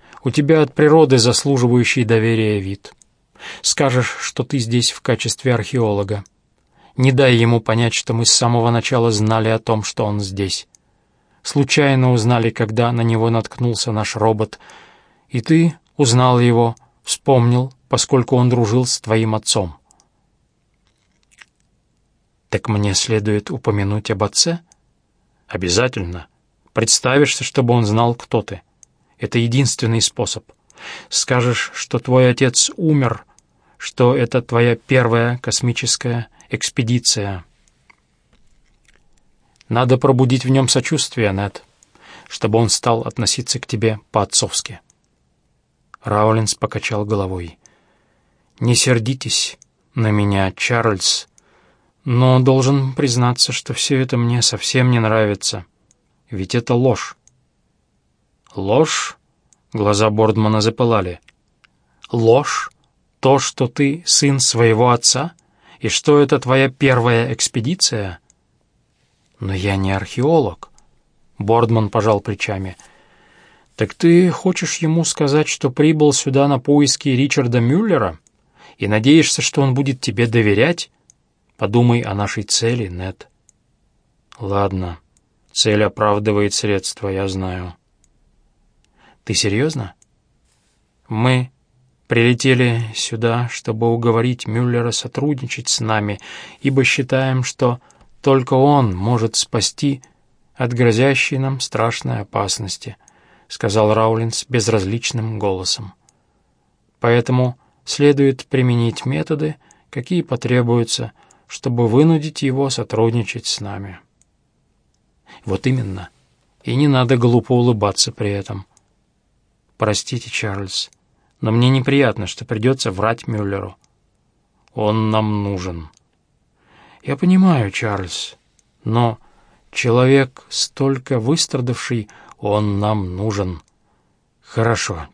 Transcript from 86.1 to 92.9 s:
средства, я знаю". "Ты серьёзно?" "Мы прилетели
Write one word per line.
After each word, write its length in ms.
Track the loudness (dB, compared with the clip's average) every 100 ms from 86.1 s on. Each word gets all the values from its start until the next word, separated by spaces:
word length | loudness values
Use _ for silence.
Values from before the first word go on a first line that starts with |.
| 0 0 0 0
средства, 560 | -2 -2 -2 -4 -8 -6
я 180 | -4 -4
знаю". 460 | -4 -6 -8 -10 -16 _ _ _ _ _ _ _ _ _ _ _ _ _ _
"Ты 100 | -6
серьёзно?" 600 | -2 0 0 -2 -4 -10 -14 _ _ _ _ _ _ _ _ _ _ -8
"Мы 440 | -2 0 0 -2 _ _ _ _ _ -2
прилетели 760 | 2 2 4 2 4 2 0 -4